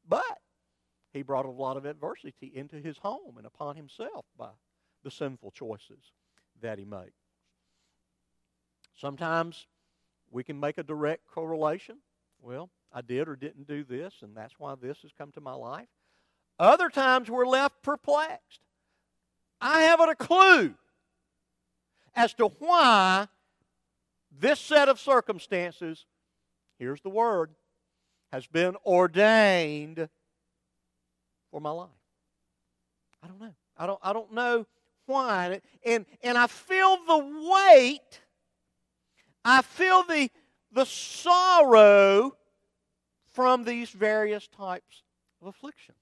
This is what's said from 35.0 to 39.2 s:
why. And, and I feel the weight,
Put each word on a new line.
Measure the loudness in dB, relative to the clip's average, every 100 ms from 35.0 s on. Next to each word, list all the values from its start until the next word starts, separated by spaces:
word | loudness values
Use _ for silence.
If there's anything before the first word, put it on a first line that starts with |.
| -6
why. | -4 -2 -4 -4 -8 _ _
And, | -4 -4 -4 _
and | -4 0
I | 0
feel | -2 -6 2 2 2 2
the | 0 0 -12 0
weight, | 2 8 8 8 -4 _ -20 _ _ _ _ _ _ _ _ _ _